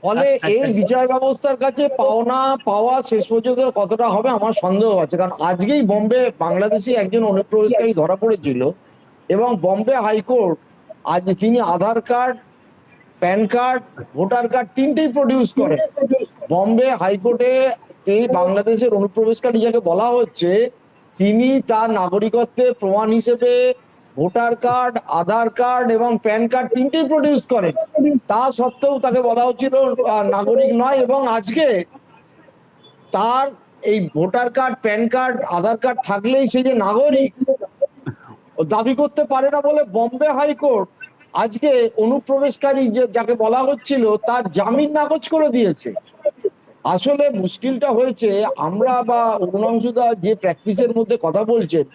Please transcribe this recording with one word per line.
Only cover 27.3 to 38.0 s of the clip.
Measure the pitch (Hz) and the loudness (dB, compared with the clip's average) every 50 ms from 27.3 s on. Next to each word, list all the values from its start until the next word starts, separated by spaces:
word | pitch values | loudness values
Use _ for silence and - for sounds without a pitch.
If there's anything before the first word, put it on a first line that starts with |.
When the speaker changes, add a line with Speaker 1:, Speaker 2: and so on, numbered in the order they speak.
| 294 262 - | 0 0 0
Speaker 1:
করেন। | _ 254 226 185 165 - 640 640 - - 605 277 294 294 240 _ | _ -2 0 0 -2 -2 -4 -6 -4 -2 0 2 2 2 0 _
তা | - 202 220 254 269 | 0 -2 0 0 0
সত্ত্বেও | 254 - 240 254 247 - 285 277 285 262 | 0 -2 -2 -4 -2 0 0 0 0 0
তাকে | - 254 233 254 | -2 0 0 0
বলা | 247 240 233 233 240 | 0 0 0 2 0
হচ্ছিল, | 254 247 247 262 262 254 | 0 0 -2 -2 0 2
আহ, | 269 269 254 233 247 247 240 214 214 202 196 | 2 2 2 0 -2 -2 0 0 0 0 0
নাগরিক | 196 202 202 208 226 262 269 269 233 | 0 0 0 0 2 2 2 2 2
নয়। | 233 240 262 277 | 2 2 2 2
এবং | 269 254 233 262 277 269 247 | 0 2 0 0 0 0 0
আজকে | 220 226 202 190 226 320 320 277 226 185 175 _ _ - _ _ - - _ _ _ _ - - _ _ _ _ _ _ _ - _ _ _ _ | -2 -2 -4 -4 -2 0 2 2 2 0 -4 _ _ -20 _ _ -20 -20 _ _ _ _ -20 -20 _ _ _ _ _ _ _ -20 _ _ _ _
তার | - 190 202 226 247 262 269 277 233 - _ _ _ _ | -4 -2 0 0 0 0 -2 -2 -6 -14 _ _ _ _
এই | - - 208 220 185 151 _ | -2 -2 0 0 -2 -2 _
ভোটার | 147 165 185 185 240 247 240 | -2 -2 0 0 -2 -2 0
কার্ড, | 240 269 262 254 226 - | -2 -2 -2 -2 -4 -2
প্যান | - 220 208 214 233 233 | -2 -2 0 0 0 0
কার্ড, | 240 254 254 254 240 220 | 0 0 0 -2 -2 -4
আধার | - - 175 175 170 220 226 | -6 -4 -4 -2 0 0 -2
কার্ড | 226 - 254 240 214 - | 0 -2 -2 -2 -2 -4
থাকলেই | - 202 202 202 233 262 269 277 247 | -4 -4 -2 0 0 2 2 2 2
সে | - 254 | 0 0
যে | 262 262 262 | 0 2 0
নাগরিক | 226 196 190 208 226 277 294 269 269 269 262 - 254 262 - 539 - - - _ _ 554 - _ - | 2 0 2 2 2 2 4 4 2 2 0 -2 -4 -2 -2 -2 -4 -4 -14 _ _ -4 -4 _ -12